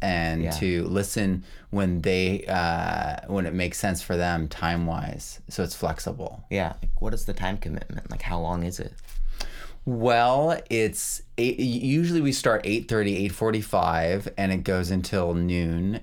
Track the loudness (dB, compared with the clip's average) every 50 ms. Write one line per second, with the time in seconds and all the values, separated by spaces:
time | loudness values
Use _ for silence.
0 | 0 0 2 2 2 0 0 0 0 -2 -2 0 0 0 2 0 0 0 0 0
1 | 0 0 0 0 2 2 0 0 -2 -8 -14 -18 -10 -4 -2 0 2 2 2 2
2 | 2 2 4 4 4 2 2 0 -2 0 0 2 2 2 2 0 0 -2 -2 -2
3 | -2 -4 -4 -6 -6 -4 -2 -2 0 0 0 0 -2 -2 -2 -2 -2 -2 -2 -2
4 | -2 -2 0 0 2 2 0 0 -2 -4 -4 -2 -2 0 0 0 0 -2 -2 -2
5 | -4 -6 -6 -8 -10 -12 -14 -14 -14 -8 -4 -4 -4 -4 -4 -4 -2 -2 -2 -4
6 | -6 -6 -6 -6 -8 -10 -10 -12 -8 -4 -2 -2 -2 -2 -2 -2 0 2 2 2
7 | 2 2 0 0 0 -2 -2 -2 0 -2 -2 -2 -4 -4 -4 -6 -6 -6 -8 -8
8 | -8 -8 -6 -4 -4 -2 -2 -2 -2 -2 -2 -2 -2 -4 -4 -6 -8 -10 -10 -14
9 | -14 -6 -2 0 0 0 0 -2 -4 -6 -8 -10 -12 -12 -12 -8 -4 -4 0 2
10 | 4 6 6 6 6 6 6 4 4 2 0 0 -2 0 2 2 2 2 0 -2
11 | -4 -6 -6 -8 -10 -8 -2 0 0 2 2 2 0 0 0 0 2 2 2 4
12 | 4 2 2 2 2 2 2 2 4 4 4 4 2 0 0 0 0 0 2 2
13 | 4 2 2 2 0 0 0 0 0 0 0 0 0 0 2 2 4 4 2 2
14 | 2 2 0 0 -2 -4 -2 0 0 2 0 0 0 2 2 2 2 2 0 0
15 | 0 0 0 0 2 2 2 2 2 2 2 2 0 0 0 0 0 -2 -2 -4